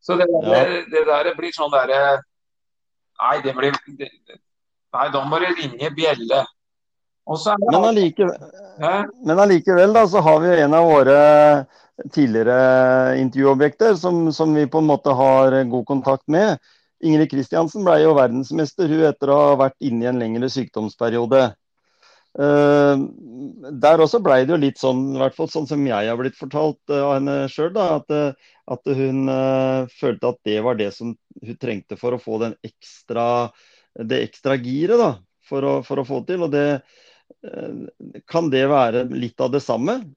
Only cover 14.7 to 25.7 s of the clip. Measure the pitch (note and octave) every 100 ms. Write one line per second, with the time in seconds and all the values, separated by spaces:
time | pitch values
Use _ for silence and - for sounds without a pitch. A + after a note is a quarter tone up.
14.7 | D#3+ D#3 C#3+ - B2+ C3+ C3 C3+ C3 B2+
15.7 | B2 A2+ C#3 C3+ C3+ - D#3+ G#3+ E3 _
16.7 | _ _ _ D#3+ D#3 D#3 C#3 B2+ - E3
17.7 | G#3+ F#3+ D#3 D#3 D3 B2+ A#2+ C3 D#3+ D3
18.7 | - E3+ D#3 D#3 C#3 C#3 C#3+ D3 C#3 C3+
19.7 | - C#3+ A#2 A#2+ B2+ A#2 A2+ C3 C3+ A2+
20.7 | - G#2+ - A#2 A2+ A#2 C3+ B2 F#2+ _
21.7 | _ _ _ _ _ _ - C#3+ D3 C#3+
22.7 | C#3+ C#3+ C#3 C#3 - B2+ A#2+ C#3 - C3+
23.7 | C#3+ D3 D#3+ D#3 A#3+ F#3 C3 C3 E3 C#3
24.7 | - C3+ B2+ C3+ C3+ C3 C3 D#3+ D#3+ C#3+